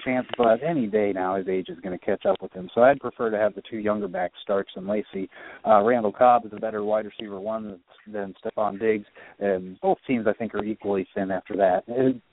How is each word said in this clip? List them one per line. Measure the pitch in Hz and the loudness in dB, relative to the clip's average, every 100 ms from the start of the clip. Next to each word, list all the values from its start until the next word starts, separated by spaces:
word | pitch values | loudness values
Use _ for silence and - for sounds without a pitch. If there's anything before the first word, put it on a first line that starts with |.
champ, | - 127 123 - | -2 -2 -2 2
but | 117 113 | 4 4
any | 147 165 110 | 2 0 0
day | 107 101 | 2 2
now | 92 92 98 | 0 -2 -2
his | 92 | -2
age | 92 90 | -2 -4
is | 85 | -10
gonna | 92 90 | -10 -8
catch | - 98 104 | -4 -2 0
up | 92 | -2
with | 92 | -4
him. | 92 90 - | -12 -6 4
So | |
I'd | 123 139 | 6 6
prefer | 120 - 117 | -2 -4 -2
to | 107 | 2
have | 107 98 | 0 -2
the | - | -12
two | 113 | -6
younger | 104 107 98 | -2 -2 -2
backs, | 90 90 - | -4 -6 -6
Starks | - 98 98 - | -4 -2 -2 -8
and | 95 | -4
Lacy. | 107 - 98 92 - - - - | -4 -4 -8 -10 -12 -20 -6 4
Uh, | 107 | 4
Randall | 104 123 107 | 6 4 2
Cobb | - 123 120 110 | 4 6 6 2
is | |
a | 104 | -8
better | 110 107 | -6 -4
wide | 104 107 107 | 0 -2 -2
receiver | - 107 98 | -12 -12 -10
one | 101 110 107 92 _ _ 104 | -6 -6 -8 -14 _ _ -12
than, | |
than | 104 98 92 | -8 -8 -8
Stephon | 110 - 104 98 | -10 -4 -4 0
Diggs, | 110 107 104 - - - | 0 0 -2 -20 -20 -4
and | 101 92 92 95 | 0 0 -2 -4
both | 190 - - | 0 0 0
teams | 123 107 | -2 0
I | |
think, | 101 110 104 | -2 -4 -4
are | |
equally | 104 110 101 98 92 | -4 -4 -2 -2 -2
thin | - 95 | -4 -4
after | 95 - 98 | -4 -4 2
that, | 98 90 - | 4 4 0
and, | 120 131 127 _ | 0 0 0 _